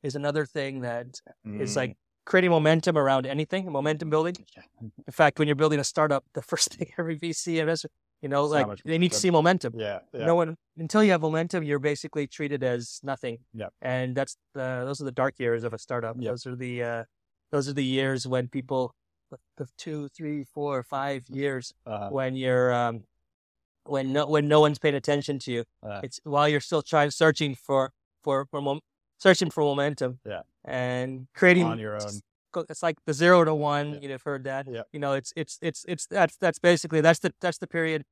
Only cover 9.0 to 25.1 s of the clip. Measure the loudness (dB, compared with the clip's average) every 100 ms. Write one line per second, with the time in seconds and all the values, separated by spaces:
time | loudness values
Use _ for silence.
9 | 2 2 4 6 6 4 0 -6 -6 -6
10 | _ -4 2 2 2 -4 _ -12 -2 4
11 | 6 4 2 -2 -2 -4 -2 -2 -2 -4
12 | -6 -6 -6 -6 -6 -2 -2 -2 -6 -12
13 | -8 -6 -8 -10 _ -12 -12 _ -4 -4
14 | -2 -4 -4 -8 _ -8 -6 -6 -6 -6
15 | -8 -2 -2 0 -2 0 -2 -8 -6 -6
16 | -6 -6 -6 -6 -8 -10 -8 -6 -4 -6
17 | -10 _ _ _ _ -4 -2 -2 0 0
18 | 0 -2 -2 -2 -2 -6 -4 -2 -4 _
19 | _ _ _ -20 _ _ -14 _ -10 -8
20 | -10 _ -8 -8 -8 -6 -4 -4 -4 -6
21 | -4 -6 -8 -4 -2 -4 -8 _ -10 -8
22 | -6 -4 -2 -2 2 4 4 2 0 -2
23 | -12 _ _ _ _ _ _ _ -4 -2
24 | 0 0 2 2 6 6 6 4 0 0
25 | 0